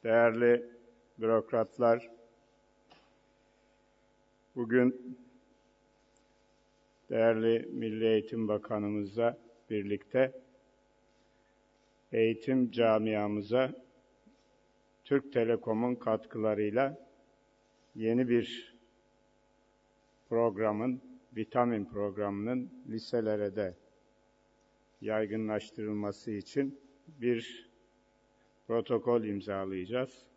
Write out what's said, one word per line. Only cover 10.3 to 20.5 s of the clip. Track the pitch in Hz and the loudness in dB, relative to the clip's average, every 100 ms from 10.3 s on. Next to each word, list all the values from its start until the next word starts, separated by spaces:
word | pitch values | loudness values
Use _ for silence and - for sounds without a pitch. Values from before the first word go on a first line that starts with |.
| - - _ _ _ _ _ _ _ _ _ _ _ _ _ _ _ _ | -2 -20 _ _ _ _ _ _ _ _ _ _ _ _ _ _ _ _
eğitim | 117 113 113 - 131 123 | 0 2 0 -2 0 0
camiamıza | 107 113 110 110 107 104 104 101 120 131 - - _ _ _ _ _ _ _ _ _ _ _ | 2 4 4 2 0 -2 -4 0 0 0 -4 -20 _ _ _ _ _ _ _ _ _ _ _
Türk | - 139 139 | 0 0 2
Telekom'un | 123 113 117 - 110 123 120 | -2 0 0 0 -2 -2 -2
katkılarıyla | - 110 - 117 107 104 107 107 135 156 - _ _ _ _ _ _ _ _ - | 0 -2 -2 -4 -2 0 0 2 0 -2 -20 _ _ _ _ _ _ _ _ -4
yeni | 110 117 127 | 0 2 4
bir | 120 110 - - - _ _ _ _ _ _ _ _ _ _ _ _ _ _ _ | 2 2 -10 -16 -20 _ _ _ _ _ _ _ _ _ _ _ _ _ _ _
programın, | 117 117 | 0 0